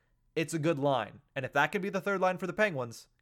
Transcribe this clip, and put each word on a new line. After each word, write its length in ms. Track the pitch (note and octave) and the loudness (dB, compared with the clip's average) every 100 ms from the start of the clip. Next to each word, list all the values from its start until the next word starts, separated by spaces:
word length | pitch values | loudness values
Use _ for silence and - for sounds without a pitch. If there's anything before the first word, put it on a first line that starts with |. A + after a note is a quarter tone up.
| _ _ _ - | _ _ _ -4
it's 180 | D#3+ | -2
a 60 | E3 | 0
good 200 | D3+ D3 | 2 2
line. 420 | C#3 B2+ G#2 - _ C#3 | 2 2 0 -8 _ -8
And 100 | B2+ | -2
if 80 | |
that 180 | C#3+ D#3 | 2 2
can 100 | G3+ | 0
be 80 | G3 | -4
the 120 | F#3+ | -4
third 200 | G3+ F#3+ | -2 2
line 160 | F#3 F3+ | 2 0
for 100 | F#3 | -4
the 60 | |
Penguins 540 | E3+ G#3+ C#3+ A#2+ A2+ - _ | 0 0 0 -6 -10 -18 _